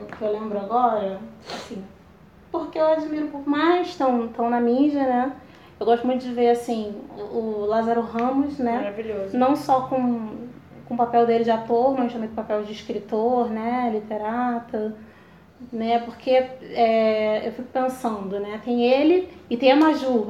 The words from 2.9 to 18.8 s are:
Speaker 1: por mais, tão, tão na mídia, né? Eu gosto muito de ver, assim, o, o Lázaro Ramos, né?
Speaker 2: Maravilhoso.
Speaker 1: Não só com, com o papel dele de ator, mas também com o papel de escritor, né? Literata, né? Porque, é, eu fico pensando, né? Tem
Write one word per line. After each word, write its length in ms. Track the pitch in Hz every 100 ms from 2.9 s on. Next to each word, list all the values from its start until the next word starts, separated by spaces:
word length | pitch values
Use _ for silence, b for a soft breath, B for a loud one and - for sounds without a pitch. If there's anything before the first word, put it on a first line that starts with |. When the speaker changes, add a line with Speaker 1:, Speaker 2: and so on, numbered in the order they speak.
| 320 302 302 294
Speaker 1:
por 200 | 285 285
mais, 480 | 294 330 359 349 -
tão, 320 | 262 240 226
tão 200 | - 233
na 100 | 240
mídia, 440 | 233 247 294 285
né? 280 | 269 247 262 - B B B -
Eu 60 | 214
gosto 200 | 233 247
muito 180 | 254 247
de 80 |
ver, 160 | 240 240
assim, 440 | 240 254 226 208 208 - 202
o, 200 | 208 233
o 280 | 220 208 208
Lázaro 340 | 220 226 233
Ramos, 560 | 220 226 247 277 285 -
né? 160 | 240
Speaker 2:
Maravilhoso. 640 | 240 302 202 220 202 190 247
Speaker 1:
Não 180 | 254 294
só 260 | - 262
com, 500 | 262 262 247 233 220 226 240 - - - -
com 80 | 240
o 20 |
papel 280 | 240 240 233
dele 200 | 233 226
de 60 |
ator, 440 | 226 226 233 262 262
mas 140 | 240
também 160 | 240 214
com 60 |
o 20 | -
papel 280 | 214 214
de 100 | 208
escritor, 760 | 214 - 214 - 220 226 254 220
né? 420 | 220 226 247 247
Literata, 1000 | 214 214 214 214 233 247 233 233 220 214 214 B B B B B - 247
né? 280 | 226 226 233
Porque, 320 | 233 - -
é, 1160 | 254 254 - - - 226 226 220 220 214 214 233
eu 40 |
fico 140 | 226 247
pensando, 680 | 262 254 254 240 214 196 202
né? 200 | 202 214 240
Tem 180 | 240